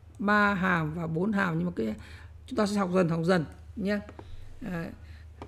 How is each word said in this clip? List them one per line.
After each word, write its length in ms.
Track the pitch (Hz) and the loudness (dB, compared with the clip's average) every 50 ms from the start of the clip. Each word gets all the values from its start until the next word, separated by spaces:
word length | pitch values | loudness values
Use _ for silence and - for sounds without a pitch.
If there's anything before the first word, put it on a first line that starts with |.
| - - - - | -20 -16 -8 -2
ba 340 | 196 202 208 208 208 202 202 | 2 4 6 6 6 6 4
hàm 400 | 175 185 185 180 165 156 151 156 | 4 4 4 4 4 2 0 -2
và 140 | 175 165 165 | -2 -4 -2
bốn 240 | 160 160 185 220 | 0 0 0 2
hàm, 260 | 208 196 196 180 160 165 | 2 2 2 2 2 0
nhưng 80 | 175 | 0
mà 60 | 180 180 | 0 -2
cái 200 | - 220 220 220 - - - - - - - - - - - | -2 -2 -2 -4 -6 -8 -14 -16 -16 -16 -18 -18 -18 -14 -4
chúng 100 | 262 226 | 0 0
ta 80 | 214 | 2
sẽ 100 | 196 208 | 2 2
học 140 | 202 196 175 175 | 2 2 2 4
dần, 160 | 185 185 156 | 4 4 4
học 120 | 165 165 160 | 2 2 2
dần 220 | 170 190 175 143 - - - - - - | 4 4 2 2 -2 -6 -14 -18 -14 -8
nhé. 240 | - 185 196 208 202 208 - - - - - - - - - - - | -4 -2 -2 -2 -2 -4 -8 -14 -16 -14 -14 -12 -12 -12 -14 -14 -12
À, 280 | - - 180 170 165 - - - - - - - - - - - - | -10 -8 -6 -6 -6 -8 -10 -14 -16 -18 -18 -18 -18 -18 -18 -16 -16